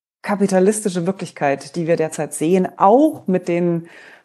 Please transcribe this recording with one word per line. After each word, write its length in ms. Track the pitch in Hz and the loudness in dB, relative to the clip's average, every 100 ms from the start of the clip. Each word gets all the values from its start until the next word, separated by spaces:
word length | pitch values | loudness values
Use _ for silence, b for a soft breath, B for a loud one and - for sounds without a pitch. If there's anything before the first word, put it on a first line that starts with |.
| _ _ | _ _
kapitalistische 840 | - 202 196 190 185 214 214 180 170 | -6 -2 0 4 2 2 -2 -2 -4
Wirklichkeit, 680 | 190 180 - 143 139 - 175 | -4 -10 -4 -2 -2 -6 -6
die 100 | 160 | -2
wir 100 | 165 | 0
derzeit 360 | 156 - 147 | -2 -4 -8
sehen, 340 | - 156 185 185 - | -4 0 2 0 2
auch 500 | 196 240 311 294 - | 4 6 4 0 -2
mit 200 | 185 180 | -2 0
den 400 | 170 175 170 165 B B B | 0 0 -2 -4 B B B